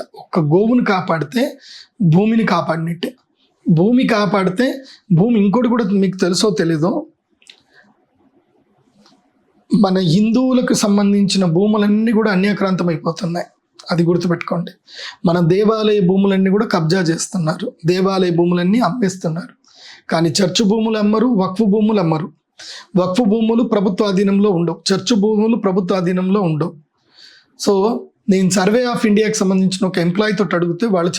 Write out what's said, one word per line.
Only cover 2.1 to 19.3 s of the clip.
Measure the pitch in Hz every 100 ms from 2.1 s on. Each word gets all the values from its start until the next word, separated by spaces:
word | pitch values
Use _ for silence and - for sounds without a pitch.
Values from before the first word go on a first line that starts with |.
| 160 214 226
కాపాడినట్టే. | 202 180 160 165 165 170 254 - _ _ _ _ -
భూమి | 160 190 247 233
కాపాడితే, | 220 208 202 185 - 254 302 - - _
భూమి | 165 214 233
ఇంకోటి | 202 202 247
కూడా | 233
మీకు | 220 202 190 190
తెలుసో | 180 180 220
తెలీదో, | 190 165 160 165 302 - _ _ _ _ _ _ _ _ _ _ _ _ _ _ _ _ _ _ _ _ _ _ _ _ _ _ 185
మన | 202 185
హిందువులకు | 185 165 214 226 262 254 247
సంబంధించిన | 233 214 202 202 202 196 190 185
భూములన్నీ | 160 202 208 208 208 226
కూడా | 214 220
అన్యాక్రాంతం | 185 196 202 196 185 165
అయిపోతున్నాయి, | 156 165 165 170 170 - _ _ - -
అది | 175
గుర్తుపెట్టుకోండి. | 170 175 180 170 - 175 175 - _ - - - 185
మన | 165
దేవాలయ | 170 185 208 220 214 208
భూములన్నీ | 180 190 196 190 190
కూడా | 196 226
కబ్జా | 196 160 190
చేస్తున్నారు, | 170 165 - 196 156 175 196 - 160
దేవాలయ | 180 190 196 180
భూములన్నీ | 165 175 175 175 220
అమ్మేస్తున్నారు. | 208 - 196 180 180